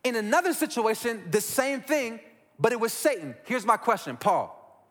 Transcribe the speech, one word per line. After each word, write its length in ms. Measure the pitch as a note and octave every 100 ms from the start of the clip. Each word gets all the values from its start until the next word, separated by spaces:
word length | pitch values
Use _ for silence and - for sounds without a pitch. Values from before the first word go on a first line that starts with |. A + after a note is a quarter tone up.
In 140 | B3+ A#3
another 380 | G#3 D4+ F4
situation, 760 | D4+ D#4 B3 A3 G#3+ A#3+ A3+ F3
the 120 | G3+
same 400 | G3+ - C4 C4+
thing, 400 | - D4+ A#3 A3+ - _ _ -
but 140 | A3+
it 80 | A#3+
was 140 | A3+
Satan. 420 | - - A#3+ C#3+ A#2
Here's 220 | - B3 G3+
my 100 | G#3+
question, 400 | - G#3+ D3+ B2
Paul. 320 | G#3 E3+ F#2+ - - _ _